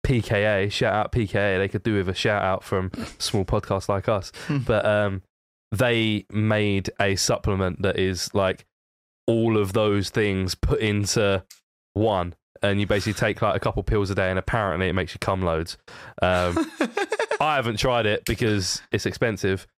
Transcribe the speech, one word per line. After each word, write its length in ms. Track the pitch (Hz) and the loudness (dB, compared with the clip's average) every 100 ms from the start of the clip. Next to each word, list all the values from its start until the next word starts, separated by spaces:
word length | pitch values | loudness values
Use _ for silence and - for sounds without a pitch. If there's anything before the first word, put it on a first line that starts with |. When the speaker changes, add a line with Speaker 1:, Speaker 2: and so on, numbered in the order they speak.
Speaker 1:
P 160 | - 123 | 2 0
K 240 | - 104 107 101 101 | 2 0 2 2 0
A, 20 | |
shout 240 | - 120 | 0 0
out 200 | 104 107 | 0 0
P 140 | 123 107 | -2 0
K 280 | 104 101 95 | 0 2 2
A, 20 | |
they 80 | 98 | 0
could 160 | 107 | -2
do 120 | 113 104 | 0 0
with 120 | 92 | 0
a 40 | |
shout 280 | 92 113 104 | 0 0 2
out 200 | 95 95 | 0 -2
from 280 | - 98 92 - 220 - | -2 -2 -2 -6 -12 -8
small 260 | - 107 | -2 -2
podcasts 440 | 92 107 - 98 - | 0 -2 0 -4 0
like 180 | 98 107 | -2 0
us, 220 | 104 - - - | -2 -4 -14 -4
Speaker 2:
Hmm. 120 | 147 | -4
Speaker 1:
but, 260 | 117 107 | 0 2
um, 380 | 107 104 104 95 - _ _ _ _ | 2 2 0 -4 -10 _ _ _ _
they 540 | 98 127 117 110 104 - | 0 2 2 2 0 -2
made 600 | 104 107 107 104 98 95 - | -2 2 2 2 0 -2 0
a 160 | 101 98 | 0 2
supplement 640 | - 117 - 95 92 87 | 0 0 0 0 0 0
that 160 | 95 90 | -2 0
is, 340 | 95 90 - | 0 -2 -2
like, 320 | 101 95 - - _ _ _ _ _ - | 0 0 -2 -12 _ _ _ _ _ 0
all 300 | 113 113 110 | 2 4 2
of 160 | 98 | 2
those 380 | 104 107 101 95 | 2 2 2 0
things 440 | - 104 95 95 | 0 2 2 -2
put 240 | - - 123 | -2 0 0
into 640 | 107 104 98 - 101 98 - - _ _ _ | 0 0 0 2 2 0 -4 -20 _ _ _
one, 400 | 98 110 98 87 - _ - | 0 2 2 -2 -8 _ -2
and 180 | 104 98 | 0 2
you 60 | 101 | 2
basically 280 | 104 107 | 0 0
take, 260 | 101 110 98 | 0 -2 0
like, 160 | 107 104 | 0 0
a 40 | |
couple 220 | 113 107 | -2 -4
pills 280 | 92 110 98 | 0 0 0
a 40 | |
day, 140 | 98 92 | 0 0
and 100 | 92 | 0
apparently 500 | - 120 101 82 92 | -2 -2 0 0 0
it 40 | |
makes 220 | 92 90 | 0 -2
you 40 | - | -4
cum 200 | - 95 | -2 0
loads. 380 | 90 80 82 - - - - - | 0 -2 -4 -12 -18 -20 -18 -2
Um, 500 | 90 90 90 87 320 - 240 403 | 0 2 2 0 -4 -4 -4 -4
Speaker 2:
<laughs> 360 | 392 427 453 440 | -4 -4 -4 -2
Speaker 1:
I 140 | 156 147 | 0 0
haven't 220 | 117 110 | -2 -2
tried 260 | 135 120 | 0 2
it 220 | 107 107 - | 2 0 -2
because 560 | 117 117 104 90 - - | -2 0 0 -2 -6 -4
it's 140 | - 104 | -4 -4
expensive 600 | - 120 98 123 98 - | -2 -2 0 -2 -2 -6